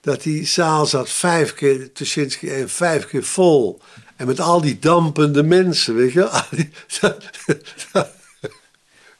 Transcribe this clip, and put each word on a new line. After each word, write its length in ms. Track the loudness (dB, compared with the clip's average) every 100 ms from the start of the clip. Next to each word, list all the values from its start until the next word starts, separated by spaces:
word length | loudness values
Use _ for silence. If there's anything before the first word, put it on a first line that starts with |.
Dat 200 | -4 -4
die 220 | -4 -4 -4
zaal 400 | -2 0 2 0
zat 240 | -2 -4
vijf 440 | -2 0 0 0
keer, 380 | 0 0 0 -4
Tuschinski 580 | -10 -8 -4 -4 -6 -8
en 200 | -8 -6
vijf 360 | -2 0 -2 -2
keer 160 | -6
vol. 580 | -4 2 4 4 2 -6 _ -20 -20 _
En 120 | -4
met 120 | -2
al 220 | 2 2
die 180 | 2 0
dampende 640 | 2 2 2 0 2 4
mensen, 520 | 4 4 4 0 -2 2
weet 160 | 2
je 80 | 2
wel. 100 | 0 -2
<laughs> 40 |
Al 60 | -4
die, 180 | -6 -6 -8 -12 -2 -2 -2 -16 -12 -4 -4 -6 -20 -4 -4 -4 -10 _ _ -16 -16 _ _ _ _ _